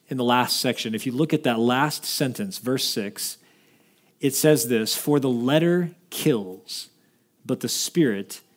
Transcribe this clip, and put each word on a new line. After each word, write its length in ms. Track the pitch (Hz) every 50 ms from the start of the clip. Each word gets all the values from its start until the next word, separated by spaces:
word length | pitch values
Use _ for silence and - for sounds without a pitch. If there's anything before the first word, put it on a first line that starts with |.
| _
in 80 | - 143
the 80 | 127 120
last 380 | 123 123 123 127 - - -
section. 340 | - 127 113 - - 113 110
If 100 | 107 -
you 60 | 131
look 220 | 120 131 156 156 160
at 100 | 151 -
that 160 | 131 117 113
last 460 | 117 123 123 131 147 151 147 - -
sentence, 520 | - - - 143 131 120 - 104 95 95
verse 280 | - - 127 135 127 -
six, 520 | - - 120 101 104 - - - - - - _ _ _ _ _ _ _ _ _ _ _ _ _ _ _ -
it 120 | 147 139 -
says 360 | - - 151 151 147 151 120
this, 260 | 123 110 110 107 -
"For 240 | - - 147 147 143
the 100 | 131 131
letter 640 | 123 117 120 131 147 160 170 170 175 180 175 165 - _ _ _
kills, 800 | - - - 156 131 110 98 92 92 - - - - - - - _ _ _ _ _ _ _ _ _ _ -
but 140 | - 131 -
the 80 | -
Spirit 720 | 120 - - - - - 180 156 123 101 98 101 - - - _ _ _